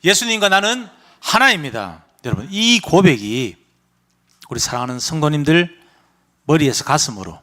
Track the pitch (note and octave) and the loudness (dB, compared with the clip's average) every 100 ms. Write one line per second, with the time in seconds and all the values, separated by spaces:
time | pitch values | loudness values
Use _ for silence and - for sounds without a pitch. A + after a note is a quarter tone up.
0 | D#3+ G3 A#3 A3+ G3+ F#3+ G3+ B3 A3+ - | 2 0 0 0 2 2 2 -2 -6 -20
1 | _ _ - G#3+ C4 G#3+ D3 A2+ G2 E2 | _ _ -2 2 4 2 -2 -8 -8 -12
2 | _ _ B2+ A#2 G3 G3 A3+ A#3+ - E3+ | _ _ -8 -6 -6 -2 2 2 2 4
3 | F#3+ C3 G2+ A2+ B2 E2+ _ _ _ _ | 4 2 -2 -4 -6 -8 _ _ _ _
4 | _ _ _ _ - A#2+ - B2 B2 B2+ | _ _ _ _ -14 -8 -6 -4 -6 -6
5 | - D#3+ D3+ D3 D3 E3 F3 - _ _ | -6 -2 0 0 2 2 2 -4 _ _
6 | _ _ _ _ - D#3 D3 A#2+ - D3 | _ _ _ _ 0 2 2 0 -2 -2
7 | - G#2+ F#2 E2 | -2 -6 -12 -14